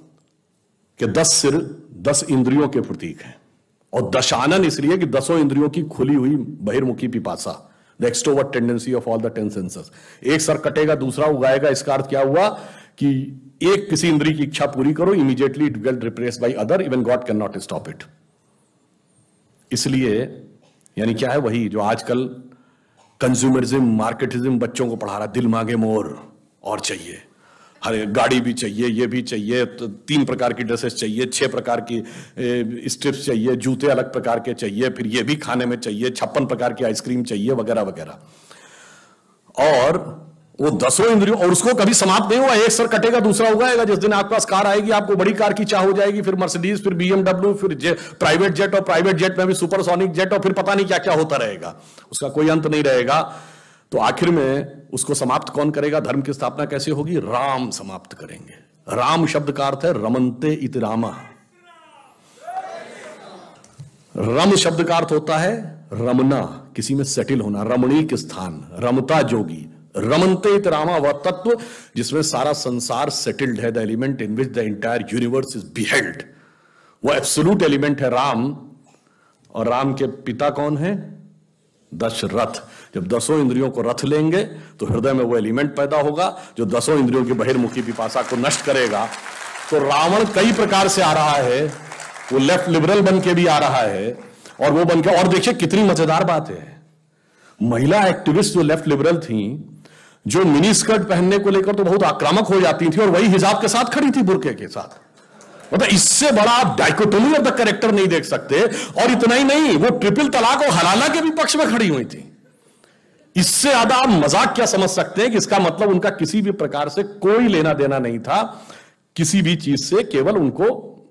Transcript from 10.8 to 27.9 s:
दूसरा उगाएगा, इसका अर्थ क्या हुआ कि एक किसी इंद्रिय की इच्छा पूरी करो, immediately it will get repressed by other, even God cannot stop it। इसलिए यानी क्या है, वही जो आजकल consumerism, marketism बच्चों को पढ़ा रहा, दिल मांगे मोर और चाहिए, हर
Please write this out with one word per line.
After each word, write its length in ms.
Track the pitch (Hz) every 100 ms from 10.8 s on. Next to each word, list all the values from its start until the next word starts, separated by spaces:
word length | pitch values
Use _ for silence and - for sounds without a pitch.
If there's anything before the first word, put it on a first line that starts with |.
| 151
दूसरा 320 | 143 131 135 151
उगाएगा, 420 | 139 131 135 147
इसका 260 | 131 143
अर्थ 140 | 135 135
क्या 120 | 135
हुआ 280 | 135 160 208 208 - - - -
कि 420 | 143 135 135 - - -
एक 280 | 170 196 202
किसी 180 | 151 170
इंद्रिय 240 | 151 156
की 100 | 156
इच्छा 240 | 143 - 143
पूरी 280 | 131 139
करो, 200 | 156 185
immediately 560 | 196 135 123 135 139 147
it 120 | 113
will 100 | 123
get 120 | 123
repressed 400 | 113 113 120 117
by 200 | 120 104
other, 240 | 107 190 160
even 200 | 127 117
God 200 | 123 -
cannot 380 | 107 101 95 -
stop 200 | 80 78
it। 160 | - - _ _ _ _ _ _ _ _ _ _ _ _ _ _ _ -
इसलिए 680 | 127 139 131 123 107 131 - - _ _ _ _ -
यानी 160 | 110
क्या 160 | 113 127
है, 80 | 143
वही 300 | 117 120 104
जो 120 | 107
आजकल 440 | 104 113 - 123 127 - - - _ _ _ _ _ -
consumerism, 760 | 127 120 131 131 113 131 120 110
marketism 640 | 113 - 127 123 131 123
बच्चों 300 | 120 - 120
को 80 | 110
पढ़ा 220 | 104 101
रहा, 80 | 107
दिल 200 | 120 117
मांगे 300 | 113 110 117
मोर 560 | 110 107 - - - _ _ _
और 160 | 98 107
चाहिए, 420 | 107 95 - - - _ _ _ _ -
हर 220 | 113